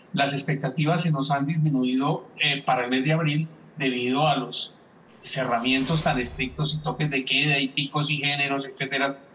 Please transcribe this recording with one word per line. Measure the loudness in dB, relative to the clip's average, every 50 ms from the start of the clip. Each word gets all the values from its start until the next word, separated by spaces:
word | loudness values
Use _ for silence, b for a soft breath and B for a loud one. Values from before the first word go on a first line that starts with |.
| -12 -4
las | -2 0 0 0
expectativas | 0 -2 -2 -2 -2 -2 -2 -2 0 0 2 2 2 2
se | 2 2
nos | 0 0 0 0
han | 0 0 0
disminuido, | 0 0 2 2 2 2 2 2 2 2 2 2 0 0 -2 -4 -8 -4 -2
eh, | 0 0 0 0 0
para | 0 0 0 0
el | 0
mes | 0 0 2
de | 2
abril | 2 2 2 2 2 0 0 -2 -6 -14 -20 -14 -6
debido | -2 -2 0 0 0 0 0 2 4 4
a | 4 2
los | 2 -2 -4 -4 -6 -8 -8 -12 -18 -20 -20 -20 -20 -20 -20 -20 -14
cerramientos | -10 -6 -4 -2 -2 0 0 0 2 2 2 2 2 2 0 2
tan | 2 2 0 0
estrictos | -2 -4 -4 -6 -6 -6 -4 -2 -2 -2 -2
y | -4
toques | -4 -4 -2 -2 -2 0
de | 0 0 0
queda | 0 0 2 2 2 2 2
y | 0 0
picos | -2 -2 -2 -2 0 0 0 0
y | 0
géneros, | -2 -2 -2 0 0 0 0 -2 -2 -4
etcétera, | -6 -8 -8 -6 -4 0 0 0 0 -2 -4 -12 -20